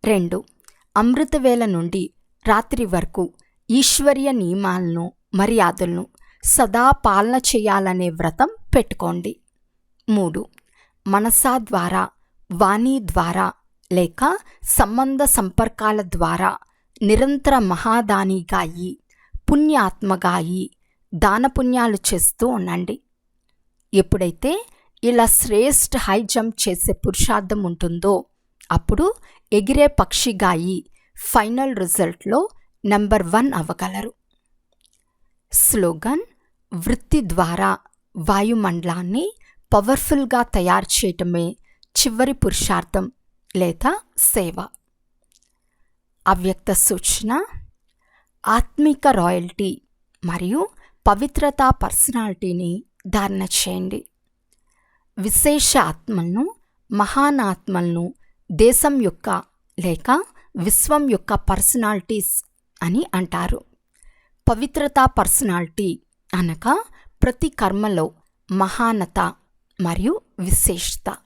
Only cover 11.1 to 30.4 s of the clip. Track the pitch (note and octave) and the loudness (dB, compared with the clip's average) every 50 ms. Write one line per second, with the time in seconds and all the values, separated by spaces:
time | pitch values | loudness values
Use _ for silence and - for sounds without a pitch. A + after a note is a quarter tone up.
11.1 | G3 G3+ G#3 A#3 A3+ - - C4+ B3 C4 A3 - G#3+ F#3+ F3 F3 F#3 F#3 F#3 - | 0 2 2 2 2 2 2 2 2 0 -2 -2 -4 -2 -2 0 -2 -2 -2 -4
12.1 | _ _ _ _ _ _ - _ F#3 E3+ G#3+ F#3+ G3+ G#3 A#3 C4 C4+ C4+ G#3+ F3 | _ _ _ _ _ _ -14 _ 0 2 2 4 4 2 2 0 0 -2 -4 -2
13.1 | F3 F3+ E3+ E3+ E3+ F#3 F#3+ F#3 - _ _ _ _ _ _ _ F3+ F3+ F3 E3 | -2 -2 -2 -2 -2 -2 -2 -2 -4 _ _ _ _ _ _ _ 0 0 0 0
14.1 | - - B3 D4 F4+ G#4+ - - - _ - - - - B3 G3+ A3 A#3+ C4+ C4+ | -2 -2 0 0 0 -2 -8 -14 -20 _ -4 -2 2 2 2 2 2 -2 0 0
15.1 | C4+ C4 C#4+ C4 - - G#3 F#3 - - A3+ A3+ - - G#3+ G#3+ G#3+ G#3+ G3+ F3 | 0 0 0 2 2 0 0 0 0 0 -2 -2 -2 -2 -2 0 0 0 -4 -4
16.1 | - E3+ E3+ D#3+ E3+ E3+ F#3+ F#3+ G3 - - _ _ _ _ _ _ _ G#3+ G3+ | -2 -2 -2 -2 0 0 0 0 -2 -2 -14 _ _ _ _ _ _ _ 2 2
17.1 | G#3+ A3 C4 C4+ C#4+ C#4 - D4 C#4 C4 A3 F#3 F3+ E3 - A#3 A3 A#3 A#3 G#3 | 4 4 4 2 0 0 2 2 2 4 2 2 -2 -2 0 0 0 0 2 0
18.1 | G#3 G3 G3 F#3+ F#3+ F#3+ E3+ F3 G3+ F#3 F3+ D#3+ E3+ F3 F3+ F#3 - _ _ _ | 0 0 0 0 -2 -2 -2 -2 -2 -2 -2 -4 -6 -8 -10 -10 -10 _ _ _
19.1 | _ _ _ _ _ - _ - D4+ C#4+ D4+ D4+ D#4 C4 G#3 F#3 - - - G3 | _ _ _ _ _ -6 _ 2 2 4 4 4 4 4 2 0 -2 -4 -2 -2
20.1 | F#3+ F#3 - F3+ F3 F3+ E3 E3 F3+ F#3 F#3 - _ _ _ _ _ _ _ _ | -2 0 0 -2 -2 0 -2 -4 -4 -6 -6 -8 _ _ _ _ _ _ _ _
21.1 | - E3 D3+ G3+ G3 A3 B3 C4+ C4 C#4 C4 B3 B3 B3 A#3 A#3 G#3 F#3+ - - | -4 0 2 2 2 2 0 0 0 0 0 0 0 2 0 0 0 -2 -2 -2
22.1 | - F3 - - - _ A3+ B3 B3+ G#3+ F3+ F3+ E3+ F3 F3+ F3 G#3 - _ _ | -2 0 0 -2 -2 _ -2 -2 -2 -2 -4 -4 -4 -6 -6 -6 -10 -12 _ _
23.1 | _ _ _ _ _ _ _ _ _ _ _ _ _ _ _ _ - F#3+ F#3 - | _ _ _ _ _ _ _ _ _ _ _ _ _ _ _ _ 2 2 4 4
24.1 | - G3 F#3 F3 E3+ - - C4 E4 G4+ A#4 - _ _ _ _ _ _ - A#3 | 2 0 0 -4 -4 -4 -2 -2 -2 -2 -6 -10 _ _ _ _ _ _ 0 2
25.1 | A#3+ A#3 A3+ A3+ - - - B3 G#3+ G#3 A#3+ C#4 C#4+ - - - - B3+ - - | 4 4 4 4 4 2 2 2 2 4 4 4 4 2 0 0 -2 -2 0 0
26.1 | G3 G#3+ A#3 G3+ - B3 A3 A3+ A3 - - G#3 F3+ F3 - - F#3+ - - - | 0 0 0 0 -2 -2 -2 -2 -4 -2 -2 -2 -2 -2 -2 -2 -2 -2 -2 -4
27.1 | F#3 - - - A3 G#3 G3+ F#3 G#3+ G#3 G3+ F3 E3+ D#3+ - E3+ E3+ F3 E3+ G3 | 0 0 2 2 2 0 -2 -4 -6 -4 -4 -4 -4 -4 -4 -4 -4 -2 0 0
28.1 | G3+ - - _ _ _ _ _ _ _ - _ E3+ E3+ - - G#3+ - D#4+ F#4+ | 0 0 -2 _ _ _ _ _ _ _ -8 _ -2 -2 0 0 0 2 2 0
29.1 | A4 - - - _ _ _ _ - G#3 G3+ G3+ C4+ C4+ D4 C#4+ C#4+ - F#3+ - | -2 -4 -12 -20 _ _ _ _ 0 0 0 2 4 4 4 4 4 2 0 0
30.1 | - - - B3+ G#3+ F#3 | 0 -2 -2 -2 -2 0